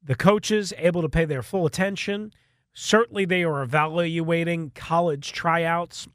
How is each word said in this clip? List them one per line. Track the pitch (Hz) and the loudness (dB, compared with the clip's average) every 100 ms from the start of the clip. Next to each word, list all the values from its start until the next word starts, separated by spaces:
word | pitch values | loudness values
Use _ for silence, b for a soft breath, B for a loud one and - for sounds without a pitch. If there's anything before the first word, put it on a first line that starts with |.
The | 151 | -4
coaches | 127 180 208 - 214 190 196 | 2 4 4 2 -2 -2 0
able | 165 175 | 0 2
to | 160 | 0
pay | 165 | 0
their | 160 139 | 0 -2
full | 113 190 | -4 -2
attention. | 165 - 190 196 - 202 214 _ _ _ _ | -2 0 -4 -4 -6 -6 -8 _ _ _ _
Certainly | - - 214 233 202 185 | -14 2 4 4 0 0
they | 180 | 2
are | 170 143 | 2 0
evaluating | 131 151 156 165 170 165 165 170 170 170 156 | 0 2 2 0 0 0 0 0 0 -2 -4
college | - - 165 175 143 - | -10 -2 2 2 -2 -6
tryouts | - 170 165 165 170 175 - - | -2 0 2 0 -2 -4 -12 -18